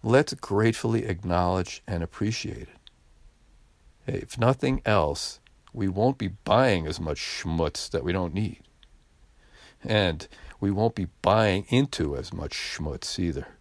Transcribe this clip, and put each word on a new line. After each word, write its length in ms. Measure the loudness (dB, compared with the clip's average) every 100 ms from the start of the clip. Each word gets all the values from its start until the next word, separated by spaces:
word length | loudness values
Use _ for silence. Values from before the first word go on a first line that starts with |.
let's 320 | 6 6 4
gratefully 720 | -4 0 4 4 4 0 0 0
acknowledge 760 | -4 0 2 2 0 -2 -8 -6
and 160 | -4
appreciate 600 | -4 -4 -4 -4 -8 -10
it. 60 | -14 -20 -20 _ _ _ -20 _ _ -20 _ _ -20 _ -6
Hey, 120 | -6
if 200 | -8 0
nothing 420 | 2 2 0 0 2
else, 520 | 4 2 -2 -8 -12 _ _ -14
we 140 | -4 -2
won't 320 | 2 0 0
be 100 | -6
buying 580 | -6 2 4 6 2 0
as 120 | -4
much 220 | -4 -4
schmutz 720 | -6 -8 -4 0 0 -2 -6
that 120 | -4
we 80 | -2
don't 240 | -2 -2
need. 280 | -2 -4 -6 -20 _ _ -20 _ _ _ _ _ -20 -20 _
And 420 | 0 2 2 -2 -10 -18 -20 -4
we 120 | -2
won't 240 | 0 0
be 140 | 0 -8 _
buying 440 | 2 4 4 2 2
into 480 | 2 2 -2 -4 -4
as 160 | -6
much 220 | -8 -8
schmutz 640 | -8 -8 -6 -6 -6 -8 -2
either. 300 | -2 -2 -8 -18